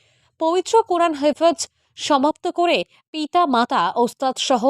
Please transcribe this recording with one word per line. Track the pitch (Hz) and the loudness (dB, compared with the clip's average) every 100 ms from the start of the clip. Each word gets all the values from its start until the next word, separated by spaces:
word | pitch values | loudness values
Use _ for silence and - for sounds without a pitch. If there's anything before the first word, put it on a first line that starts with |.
| _ _ _ _ | _ _ _ _
পবিত্র | 320 359 - 453 | -2 -2 0 0
কোরআন | 453 349 339 | 2 0 0
হেফাজ | 294 294 285 330 339 - _ _ - | 0 -2 2 0 0 -6 _ _ -12
সমাপ্ত | - 285 294 - 359 | 0 2 2 -2 -6
করে | 330 349 240 175 _ _ | -2 0 0 -2 _ _
পিতা, | 311 302 349 339 | -8 -4 0 2
মাতা, | 240 240 240 175 - | 2 0 0 -2 0
ওস্তাদ | 247 - 262 254 | -2 -2 -6 -4
সহ | - 254 247 | -2 0 2